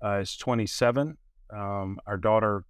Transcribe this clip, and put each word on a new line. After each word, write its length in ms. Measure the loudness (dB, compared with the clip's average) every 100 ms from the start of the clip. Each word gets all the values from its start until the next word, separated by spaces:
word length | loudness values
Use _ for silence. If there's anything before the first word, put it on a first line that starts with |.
uh, 160 | -2 0
is 160 | -2 -4
twenty-seven. 800 | 0 0 0 2 2 2 0 -6 _ _ -16
Um, 480 | -10 -6 -4 -4 -8 -6
our 120 | -2
daughter, 480 | 4 4 4 0